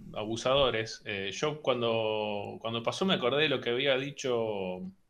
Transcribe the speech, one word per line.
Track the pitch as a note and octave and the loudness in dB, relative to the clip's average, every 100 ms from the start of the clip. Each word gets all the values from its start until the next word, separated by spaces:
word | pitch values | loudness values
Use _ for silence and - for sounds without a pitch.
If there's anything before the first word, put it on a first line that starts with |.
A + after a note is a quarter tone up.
| - | -10
abusadores, | - G#2+ A#2 - C#3 C3 A2 A2 - - | -6 -4 0 2 4 4 2 -4 -8 -6
eh, | G2+ G2 | -4 -4
yo | F#2+ D3+ D3+ | -2 -2 0
cuando, | - B2 A#2 A2+ A2 G#2+ G#2 G#2 G#2 G#2 | 0 2 2 2 2 0 -2 -4 -6 -6
cuando | A2+ A#2 | -4 -2
pasó | A#2 - F#3+ | -2 0 2
me | |
acordé | D3+ B2 C#3 | 2 2 2
de | D#3 | 2
lo | B2+ | 2
que | A#2 | 0
había | A#2+ C#3 C3 | 0 2 2
dicho, | C#3 - C3+ A#2+ A2 G2+ F#2 F#2 F#2 - | 0 -4 -2 0 0 -2 -4 -4 -8 -14